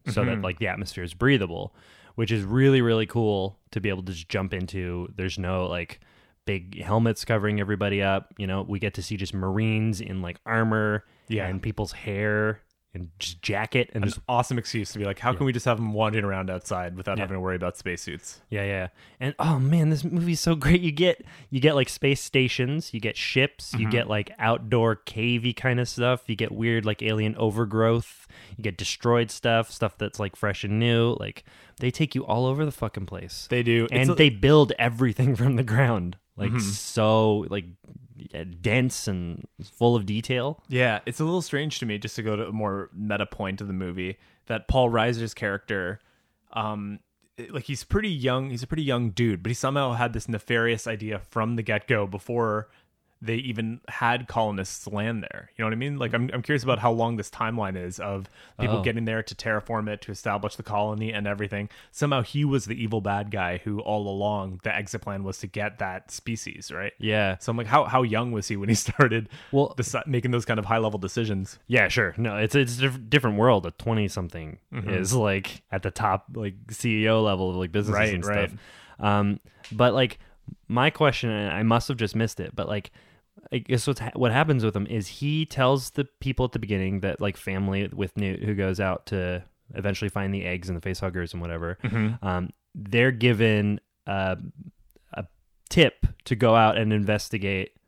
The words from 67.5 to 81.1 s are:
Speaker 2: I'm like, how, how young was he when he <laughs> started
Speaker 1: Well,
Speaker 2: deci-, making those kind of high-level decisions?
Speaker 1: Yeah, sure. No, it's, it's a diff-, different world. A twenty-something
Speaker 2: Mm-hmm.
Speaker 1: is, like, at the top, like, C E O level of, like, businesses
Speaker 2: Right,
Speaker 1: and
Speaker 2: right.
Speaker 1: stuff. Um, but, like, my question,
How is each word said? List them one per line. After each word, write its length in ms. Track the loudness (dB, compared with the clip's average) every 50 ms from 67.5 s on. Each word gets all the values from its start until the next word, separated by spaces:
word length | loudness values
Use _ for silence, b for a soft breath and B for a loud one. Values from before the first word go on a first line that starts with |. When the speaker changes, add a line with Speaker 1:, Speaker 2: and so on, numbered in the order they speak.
Speaker 2:
I'm 60 | -4
like, 100 | -4 0
how, 160 | 2 4 4 4
how 180 | 4 2 2
young 300 | 2 2 0 0 -2 -2
was 160 | -4 -4 -4
he 100 | -4 -6
when 120 | -2 2 2
he 40 | 2
<laughs> 140 | 2 2 -2
started 400 | 4 4 4 6 4 2 0 B B B B B
Speaker 1:
Well, 240 | 2 4 4 4 0
Speaker 2:
deci-, 300 | -4 -4 -2 -2 -4 -2
making 240 | 0 0 2 2 2
those 140 | 2 0 2
kind 120 | 0 0 0
of 60 | 2
high-level 320 | 2 2 2 2 2 0
decisions? 640 | -2 -4 -4 -2 -2 0 0 0 -2 -4 -6 -10 -16 _
Speaker 1:
Yeah, 220 | 2 6 6 6 6
sure. 260 | 4 2 2 2 0
No, 200 | -2 -2 -2 0
it's, 180 | 0 0 4 4
it's 240 | 4 2 2 0 0
a 20 |
diff-, 260 | 0 0 0 -4 0
different 300 | 2 4 4 4 4 4
world. 300 | 6 6 8 6 6 4
A 40 | 0
twenty-something 840 | -8 -4 -2 0 0 0 0 0 -2 -4 -6 -6 -8 -10 -12 -12 -14 -16 _ _ -10
Speaker 2:
Mm-hmm. 160 | -6 -4 -2
Speaker 1:
is, 240 | -2 0 0 2 2
like, 480 | 2 4 2 2 0 -2 -6 -10 -14 -10 _
at 120 | -6 -4 -4
the 80 | -4
top, 340 | -2 0 0 2 2 0 -2 -8 -10
like, 220 | -8 -8 -8 -8 -10 -14 -14
C 320 | -10 -4 0 2 2 4 4
E 60 | 6
O 120 | 6 6
level 300 | 6 4 4 2 2 0
of, 40 | 0
like, 160 | -2 -2 0
businesses 280 | 0 0 2 2 2 2
Speaker 2:
Right, 160 | 2 2 2
Speaker 1:
and 100 | 0 0
Speaker 2:
right. 240 | 0 0 0 0 -2
Speaker 1:
stuff. 100 | -4 B B B B B B B B B
Um, 400 | 2 2 4 4 4 2 0 -2 -6 B B B B -8
but, 220 | 2 4 4 6 6
like, 240 | 4 2 2 0 b b b b b _ -18 -18 -16 _
my 220 | -2 2 4 4 2
question, 400 | 4 4 4 4